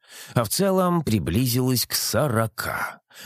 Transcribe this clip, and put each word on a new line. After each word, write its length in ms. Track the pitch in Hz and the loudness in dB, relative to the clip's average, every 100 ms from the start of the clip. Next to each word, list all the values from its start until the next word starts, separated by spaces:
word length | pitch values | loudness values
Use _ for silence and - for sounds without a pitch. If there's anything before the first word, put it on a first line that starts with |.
| - - - | -20 -20 -4
а 100 | - | -2
в 40 | 110 | 0
целом 540 | - 196 190 180 170 | 0 2 2 2 2
приблизилось 840 | 139 107 - 92 131 120 127 123 - | 2 0 2 0 2 2 2 0 -2
к 60 | |
сорока. 1040 | - - 104 147 110 113 - - - - - _ - | -4 -2 0 2 2 0 -2 -6 -4 -6 -10 _ -20